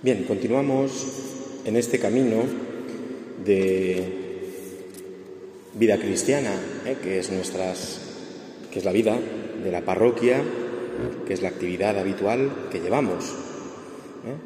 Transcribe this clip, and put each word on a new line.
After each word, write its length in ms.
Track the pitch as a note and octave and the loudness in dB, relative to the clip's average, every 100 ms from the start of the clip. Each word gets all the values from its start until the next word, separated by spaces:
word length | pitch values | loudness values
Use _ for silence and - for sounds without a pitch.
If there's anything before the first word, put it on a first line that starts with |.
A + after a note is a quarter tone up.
| B2 | 4
Bien, 180 | A2+ - | 2 2
continuamos 640 | G2+ G#2 B2 C#3 C3+ C3+ C3 - - - - - - - | 0 4 2 4 4 2 0 -6 -6 -10 -10 -10 -6 2
en 120 | A2 | 2
este 200 | A#2 B2+ | 4 2
camino 460 | A2 A#2 B2+ A2 B2+ - - - - - - - - - | 4 4 4 4 2 0 -6 -8 -8 -8 -8 -10 -10 -6
de 600 | G2+ G2 F#2+ F#2+ F#2 F#2 F#2 - - - - - - - F#2 - - - - - - - - | 4 6 6 4 2 2 0 -4 -8 -8 -10 -10 -12 -12 -14 -14 -14 -14 -16 -16 -16 -18 -14
vida 240 | G#2 A2 G2 | 4 6 6
cristiana, 540 | G#2 F#2 - C#3+ B2 G2 F#2+ - - | 4 0 2 2 2 -2 -4 -6 -4
¿eh? 120 | C3+ | -4
que 160 | F#2 F#2+ | 0 -2
es 140 | F#2 | 0
nuestras, 680 | F#2+ F2+ F#2 F#2 F2+ - - - - - - - - - | -2 -2 -2 -2 -2 -6 -8 -10 -12 -12 -14 -14 -16 -8
que 60 | - | -2
es 80 | F#2 | 2
la 60 | |
vida 260 | F#2+ A2 A#2 - - - A2 | 4 4 4 0 -6 -6 -4
de 80 | F#2+ | -2
la 100 | F2 | -2
parroquia, 600 | F2 F#2 A#2 A#2 A#2+ C3 C#3 - - - - - A#2+ - - | 0 6 6 6 4 4 2 -2 -4 -4 -6 -4 -4 -4 -4
que 80 | |
es 80 | F#2+ | -2
la 80 | F2+ | -2
actividad 480 | - F2+ F2+ G2+ G2+ | -2 -4 0 2 2
habitual 680 | F#2+ F#2+ G2 A#2+ C#3 C#3 - | 0 2 2 4 2 0 -6
que 100 | F#2 | -4
llevamos, 520 | E2+ B2 A#2+ F2+ - - - - - - - - - - A2+ | 2 2 2 0 -4 -8 -10 -10 -12 -12 -14 -14 -14 -12 -10
¿eh? 80 | D3 | -10